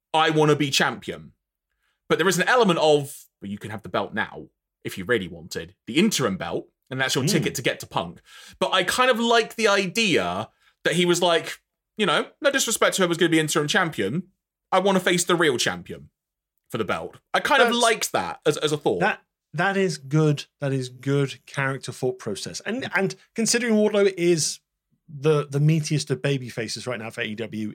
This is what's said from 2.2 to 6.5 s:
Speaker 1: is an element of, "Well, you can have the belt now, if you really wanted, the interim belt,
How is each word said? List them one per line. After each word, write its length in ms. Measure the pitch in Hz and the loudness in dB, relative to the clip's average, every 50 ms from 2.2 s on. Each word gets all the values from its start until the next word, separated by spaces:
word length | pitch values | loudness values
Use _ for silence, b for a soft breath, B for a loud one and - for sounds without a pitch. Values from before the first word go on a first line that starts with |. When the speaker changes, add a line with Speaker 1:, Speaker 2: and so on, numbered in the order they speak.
| 165 190 | 2 2
Speaker 1:
is 100 | 165 170 | 2 2
an 80 | 180 202 | 2 4
element 300 | 240 254 226 190 165 - | 4 4 4 4 4 4
of, 440 | - 156 151 147 139 135 - - - _ _ _ | 4 4 4 4 2 -2 -12 -16 -20 _ _ _
"Well, 100 | - 98 | -12 -12
you 80 | 101 101 | -10 -10
can 120 | - 101 | -10 -12
have 120 | 107 104 | -12 -12
the 60 | - 92 | -8 -4
belt 240 | - 110 98 - - | -2 -2 -2 -2 -4
now, 340 | 110 98 - - 80 76 - _ _ _ _ _ _ - | -4 -6 -6 -8 -16 -18 -20 _ _ _ _ _ _ -12
if 120 | 113 - 95 | -12 -10 -6
you 60 | 90 | -2
really 240 | 90 123 110 95 82 | 0 0 0 -2 -4
wanted, 460 | 87 82 80 - - 85 82 90 _ _ _ | -12 -14 -14 -12 -10 -10 -10 -12 _ _ _
the 100 | - 117 151 | -2 0 2
interim 380 | 208 220 - - 131 104 95 | 2 2 2 0 0 0 -2
belt, 320 | 78 82 85 | -2 -6 -6